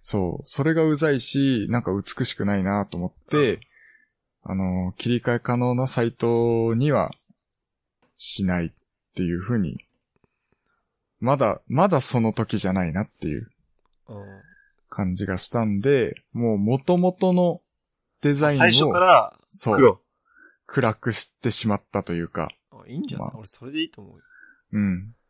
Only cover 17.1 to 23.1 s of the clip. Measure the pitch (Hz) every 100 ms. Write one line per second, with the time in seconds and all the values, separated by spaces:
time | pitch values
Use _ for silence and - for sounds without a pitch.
17.1 | 180 185 180 175 170 _ _ _ _ _
18.1 | _ 147 143 151 143 170 - 151 175 185
19.1 | 147 107 - _ - - 104 127 95 _
20.1 | _ _ _ - _ - - 117 107 120
21.1 | 110 - _ 120 - 110 101 _ 101 95
22.1 | 85 85 85 76 - _ - - 135 294